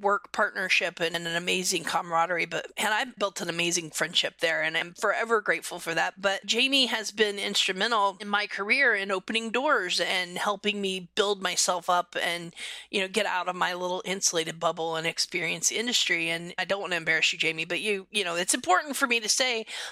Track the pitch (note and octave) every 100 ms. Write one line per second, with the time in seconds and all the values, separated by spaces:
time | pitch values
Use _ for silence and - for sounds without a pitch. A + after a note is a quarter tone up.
0 | G3 G3+ - - G#3 G3+ F#3 - F3+ F3
1 | E3 E3+ E3+ E3+ F3 F3+ F3+ E3 E3+ E3+
2 | F3 E3 E3+ F3 E3 E3+ - - G#3 G#3+
3 | C4 - G3+ - F3 E3 E3+ E3+ D#3 -
4 | D#3+ F3 - - E3 D#3 D#3 E3 F3 -
5 | G#3+ D#3+ A3+ A3+ G#3 E3 - F3 E3+ E3
6 | F3+ F#3+ G3 G3 G3+ G#3+ C4 C#4 A#3+ A3+
7 | G#3 G#3 G#3 G3+ G3+ G3 - F#3 A3 A3+
8 | G3+ F#3+ G#3 G#3 G#3 G#3 G3+ B3+ C4+ G#3
9 | G3 F#3+ - A3+ A3+ A#3+ D4 B3+ F3+ -
10 | E3+ F#3+ F3 F3+ - G3+ G#3 G#3 G3 F#3+
11 | F3 - G3+ G3+ F#3 F3 - F3+ - F3+
12 | F3 E3+ F3 E3+ E3+ - - - - G#3+
13 | F#3+ G#3 G3 F3+ F3 F3+ F3 F3+ F3+ F#3
14 | - F#3+ - E3+ D#3+ E3 E3+ E3 E3 D#3+
15 | E3 - - F3+ E3 E3+ - - A#3+ A#3
16 | - E3+ E3 E3 E3+ - F3 G3 F#3 F3
17 | D#3+ D#3+ D#3 E3 D#3+ D#3+ E3+ F3 G#3+ G3+
18 | F#3+ G#3 F#3 E3+ F#3 C#4 D#4 F4+ D4+ C4
19 | C4 A#3 G#3+ - B3+ A3+ A3 - -